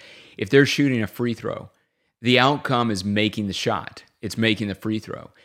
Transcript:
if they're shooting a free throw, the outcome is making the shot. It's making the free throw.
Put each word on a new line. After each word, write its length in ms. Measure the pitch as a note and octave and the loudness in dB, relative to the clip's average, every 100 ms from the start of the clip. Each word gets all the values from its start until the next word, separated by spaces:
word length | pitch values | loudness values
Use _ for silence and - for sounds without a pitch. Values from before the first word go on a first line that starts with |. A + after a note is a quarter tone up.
| - - - - | -20 -20 -18 -10
if 100 | G#2 | 2
they're 180 | C#3 C#3 | 4 6
shooting 360 | - C#3+ B2 | 2 0 0
a 60 | G#2+ | -2
free 260 | - A#2+ | -4 -4
throw, 360 | A2+ G#2+ - G#2 _ _ _ _ _ | -4 -8 -10 -14 _ _ _ _ _
the 160 | A#2 B2 | 2 4
outcome 520 | C3 D3 - B2+ A#2 | 4 2 0 0 0
is 140 | G2 | -2
making 440 | G2 G#2 G#2+ A2+ G#2 | -2 0 0 0 -6
the 40 | |
shot. 520 | F2+ A#2 G2+ - - - - | -4 -4 -4 -6 -16 -20 -12
It's 160 | G#2+ - | -10 -2
making 300 | A2+ A2 G#2+ | 0 0 -2
the 80 | F#2 | -4
free 240 | A2 A2 | -4 -6
throw. 300 | - - - _ | -6 -14 -16 _